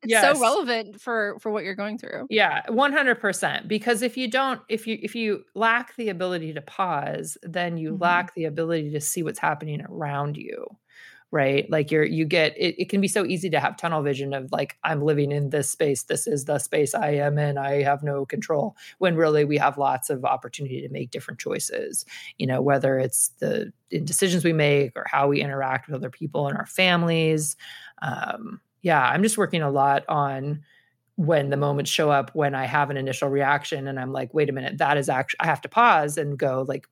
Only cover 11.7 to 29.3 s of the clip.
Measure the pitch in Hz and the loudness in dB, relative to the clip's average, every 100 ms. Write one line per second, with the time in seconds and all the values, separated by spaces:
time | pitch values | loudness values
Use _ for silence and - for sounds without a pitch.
11.7 | 156 147 156 151 160 156 175 151 - 175 | 0 2 2 2 2 2 2 2 0 -2
12.7 | 165 180 196 196 214 185 175 180 151 123 | -2 -2 0 2 0 0 -2 0 0 0
13.7 | - 170 160 143 131 139 139 131 - 143 | -2 -2 0 0 -2 -4 -6 -4 -4 -4
14.7 | - 160 156 147 147 143 147 139 147 139 | -4 -4 0 2 2 2 0 0 0 -2
15.7 | - 151 135 - 151 - 147 139 147 - | 0 0 0 -2 -4 -2 -2 0 -2 0
16.7 | 160 147 147 151 147 147 147 147 139 139 | 0 2 0 0 0 2 2 0 -2 0
17.7 | 143 139 143 147 143 135 151 - 151 214 | 2 2 0 0 -2 -4 -4 -2 0 -2
18.7 | - - - 185 160 160 151 147 147 139 | -6 -18 -2 0 4 4 4 4 4 2
19.7 | 139 135 131 - 135 127 131 127 - 139 | 2 0 0 -2 -2 -2 -2 -6 -10 -8
20.7 | 131 139 135 127 147 - - - - - | -8 -8 -8 -8 -8 -10 -10 -6 -4 -4
21.7 | - - - - - - - 131 131 139 | -6 -6 -8 -10 -14 -16 -4 -2 2 2
22.7 | 139 135 131 131 - - - - 113 - | 2 2 2 0 0 -2 -2 -4 -2 -4
23.7 | - _ 170 151 - 190 175 165 160 147 | -10 _ -6 -2 0 2 4 2 4 4
24.7 | 143 135 - - 139 143 143 139 139 131 | 4 2 -4 -2 2 2 2 0 -2 -4
25.7 | 135 143 135 135 - 156 147 143 143 - | -4 -6 -8 -8 -8 -6 -2 -2 -4 -4
26.7 | - 185 175 170 165 160 156 151 - - | 2 4 4 4 2 2 2 -2 -8 -14
27.7 | - - - 147 - - - - - _ | -20 -20 -10 -8 -6 -6 -8 -10 -14 _
28.7 | _ 175 151 123 147 214 | _ 2 4 4 4 2